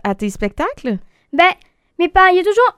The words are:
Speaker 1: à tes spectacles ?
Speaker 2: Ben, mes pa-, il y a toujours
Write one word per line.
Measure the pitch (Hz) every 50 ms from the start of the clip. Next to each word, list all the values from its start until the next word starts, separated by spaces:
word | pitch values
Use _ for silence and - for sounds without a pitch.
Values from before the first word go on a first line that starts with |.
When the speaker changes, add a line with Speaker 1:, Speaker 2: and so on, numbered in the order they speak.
| -
Speaker 1:
à | 202 196
tes | - 214 208
spectacles ? | 190 - 214 202 - - 311 453 571 - - 247 208 185 - - _ _ _ - -
Speaker 2:
Ben, | 277 339 370 - _ _ _ _ _ _ _ _ -
mes | 339 349
pa-, | 359 381 370 370
il | 359
y | 370
a | 339
toujours | 415 403 440 494 466 -